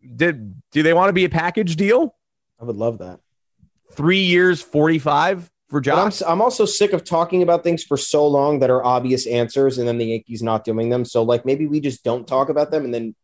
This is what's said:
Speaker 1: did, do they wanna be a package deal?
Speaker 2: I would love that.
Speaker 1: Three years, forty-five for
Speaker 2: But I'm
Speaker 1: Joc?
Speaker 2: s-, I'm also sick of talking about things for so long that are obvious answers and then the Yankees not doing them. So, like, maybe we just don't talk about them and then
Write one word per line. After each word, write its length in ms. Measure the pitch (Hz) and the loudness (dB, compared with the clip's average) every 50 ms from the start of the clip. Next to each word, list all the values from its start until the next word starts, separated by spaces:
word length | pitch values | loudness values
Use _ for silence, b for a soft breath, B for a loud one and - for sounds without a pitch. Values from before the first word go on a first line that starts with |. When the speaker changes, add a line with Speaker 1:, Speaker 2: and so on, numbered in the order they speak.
| _ 127 120 | _ -20 -4
Speaker 1:
did, 400 | 113 160 175 160 123 107 101 92 151 - _ | -2 0 0 0 -2 -10 -16 -16 -18 -20 _
do 120 | - 147 156 | -2 2 2
they 100 | 160 165 | 4 4
wanna 200 | 170 185 196 180 | 4 4 4 2
be 100 | 180 180 | 2 0
a 60 | 165 | 0
package 460 | - 165 160 180 175 214 214 175 165 156 | 0 -2 -2 -2 -2 -2 -2 -2 -2 0
deal? 360 | 202 196 233 254 330 240 - _ _ _ _ _ _ _ _ _ | 2 2 4 2 2 0 -4 _ _ _ _ _ _ _ _ _
Speaker 2:
I 60 | 117 | -10
would 100 | 120 113 | -8 -6
love 220 | 101 113 120 117 98 | -4 -4 -4 -4 -6
that. 220 | 92 90 90 - _ _ _ _ _ _ _ _ _ _ _ _ _ _ - | -12 -16 -18 -20 _ _ _ _ _ _ _ _ _ _ _ _ _ _ -10
Speaker 1:
Three 300 | - 143 165 185 196 190 | -2 0 0 2 2 2
years, 380 | 180 180 175 180 185 175 156 | 2 4 4 4 2 2 0
forty-five 880 | - - - 147 151 160 165 160 131 151 147 147 160 185 196 180 170 - _ _ _ _ | -4 -4 0 2 2 2 2 0 0 0 0 2 0 0 -2 -4 -8 -16 _ _ _ _
for 100 | 139 147 | -6 -4
Speaker 2:
But 140 | 131 139 147 | 0 0 0
I'm 40 | 160 | 2
Speaker 1:
Joc? 100 | 196 214 | 0 0
Speaker 2:
s-, 140 | 196 - 185 | -2 -4 -2
I'm 180 | 165 170 185 | -2 0 2
also 240 | 220 254 254 - 214 | 0 0 2 0 0
sick 260 | 202 - - 202 202 | 0 2 0 0 0
of 140 | 196 170 - | 0 -2 -4
talking 360 | - 175 165 170 170 185 180 175 | -2 -2 0 0 0 0 2 2
about 200 | 170 170 170 - | 2 2 2 2
things 200 | 175 170 160 - | -2 -2 -2 -2
for 120 | - 143 | -4 -4
so 320 | 135 - - - 147 147 147 | -4 -2 0 2 2 2 4
long 320 | 143 139 139 147 151 135 | 4 2 2 2 2 2
that 100 | 131 127 | 2 2
are 140 | 127 127 117 | 2 2 2
obvious 420 | 123 127 123 123 127 131 123 - | 2 0 0 2 0 0 0 0
answers 520 | 113 120 120 120 113 - 139 135 135 - 127 | -2 0 0 0 0 0 2 2 2 2 0
and 100 | 120 120 | -2 -2
then 100 | 117 117 | -2 -2
the 60 | 117 113 | -2 -2
Yankees 360 | 113 113 - - 117 110 117 | -4 -6 -6 -10 -10 -6 -2
not 220 | 113 110 110 - | -2 -2 -2 -2
doing 240 | 117 110 110 113 117 | -4 -4 -2 -2 -2
them. 160 | 123 123 123 | -2 -2 -4
So, 180 | - - - 113 | -2 0 0 2
like, 220 | 117 120 120 - | 2 0 0 0
maybe 200 | 123 135 139 156 147 | -2 -2 -2 -2 -2
we 120 | 147 151 | -2 -2
just 240 | 143 139 123 - _ | -2 -4 -6 -4 _
don't 240 | 120 117 127 113 - | -4 -4 -4 -4 -2
talk 220 | 131 131 139 147 | -2 -2 0 0
about 220 | 143 147 151 147 | 0 -2 -2 0
them 120 | 156 156 139 | -2 -4 -4
and 100 | 123 120 | -4 -6
then 220 | 117 117 113 107 - | -6 -6 -8 -12 -14